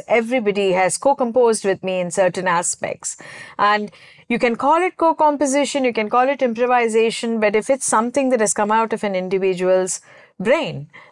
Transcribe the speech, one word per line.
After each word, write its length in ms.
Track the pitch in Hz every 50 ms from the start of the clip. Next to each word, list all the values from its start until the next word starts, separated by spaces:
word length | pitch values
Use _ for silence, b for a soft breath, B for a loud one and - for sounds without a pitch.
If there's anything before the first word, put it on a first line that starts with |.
| -
everybody 640 | - 208 240 233 226 254 262 214 208 196 208 202 190
has 260 | 180 185 185 180 -
co-composed 680 | - - 269 277 - 262 233 226 254 240 233 226 - -
with 200 | 196 190 170 -
me 160 | 185 185 185
in 100 | 180 175
certain 380 | - 202 190 180 175 190 175
aspects. 720 | 185 170 175 175 - - - - - - - - - - B B B B B B B B B
And 320 | 202 208 208 214 208 - B B B B B B B
you 120 | B 233 226
can 160 | 254 240 233
call 260 | 220 - 277 311 330
it 160 | 359 370 -
co-composition, 840 | - 330 330 320 - 311 302 294 262 294 277 262 285 285 233 - 285 262
you 100 | 247 233
can 160 | 220 214 208
call 180 | 233 247 254
it 140 | 269 285 269
improvisation, 960 | 269 240 226 226 247 247 247 247 233 226 220 226 226 226 196 - - 233 226 226
but 160 | 214 208 202
if 140 | 214 208 -
it's 160 | 269 262 -
something 440 | - 247 220 226 240 - 294 269 254
that 100 | 254 226
has 140 | 214 202 -
come 180 | - 208 208
out 220 | 214 226 226 220 233
of 100 | 214 -
an 100 | 208 190
individual's 880 | 185 185 185 190 190 190 190 185 180 185 180 185 185 185 185 - - B B B B B B B B
brain, 500 | 185 214 277 330 277 175 143 139 143 - B B B B